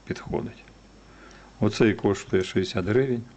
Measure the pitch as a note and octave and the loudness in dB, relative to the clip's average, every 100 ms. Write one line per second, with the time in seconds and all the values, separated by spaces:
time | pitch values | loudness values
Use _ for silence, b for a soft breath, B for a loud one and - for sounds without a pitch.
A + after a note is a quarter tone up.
0 | - - - - - - - - - - | -8 -10 -4 -6 -6 -12 -20 -20 -20 -20
1 | B B B B B B G#2+ - A2+ F#2+ | B B B B B B -2 4 4 4
2 | G#2 F#2+ - F#2+ F#2 - F#2 G2 F2+ A#2 | 0 -2 0 0 0 -2 -2 -4 0 2
3 | C3+ A#2+ A#2 | 2 -2 -6